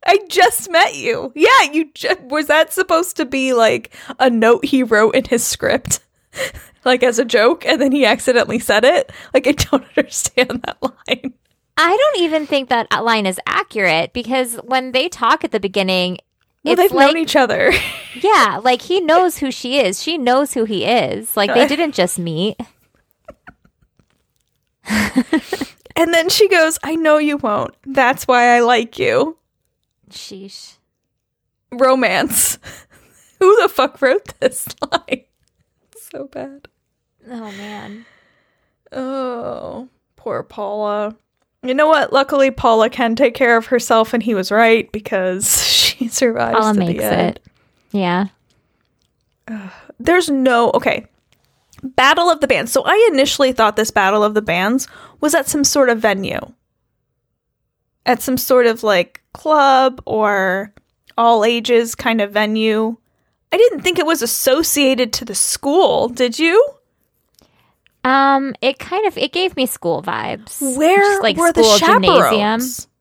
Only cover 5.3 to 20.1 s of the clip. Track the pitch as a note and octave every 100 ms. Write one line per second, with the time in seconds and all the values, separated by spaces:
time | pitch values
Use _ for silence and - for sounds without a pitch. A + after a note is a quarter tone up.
5.3 | A#3+ - - - B3+ - - _ _ _
6.3 | - C5 - - _ - B3+ B3 A3+ B3
7.3 | A3+ A3 D#4+ - A3+ C#4 C4 B3 B3+ -
8.3 | A#3+ G#3 A2 - G#3 A#3+ F4 - - -
9.3 | C4 B3 D4 - C#4 - - C4+ - -
10.3 | - B3+ B3 - - C4 _ - B3+ C4+
11.3 | - _ _ _ - E4 G#4 D5 B4 E4+
12.3 | D#4 D4 C#4+ C4 A#3+ A3+ - A3+ A3+ G3
13.3 | F#3 - F4 G4 A3+ F#3+ D#3+ F3 - A3
14.3 | C4 B3+ A#3 A#3 C4 B3+ B3+ D#4+ - A#3
15.3 | D#4 - A3 G3 G3 F#3 F#3 F3+ F3+ _
16.3 | _ _ _ D4 E4+ F#4 - C#4 D#4+ D#4+
17.3 | D4+ B3+ G3+ - - - - - B3 F#4
18.3 | G#4 A3+ F3+ A#3 B3 - F#4 E4 D#4+ F#4
19.3 | - C#4 B3 B3 C4+ A3 G3 -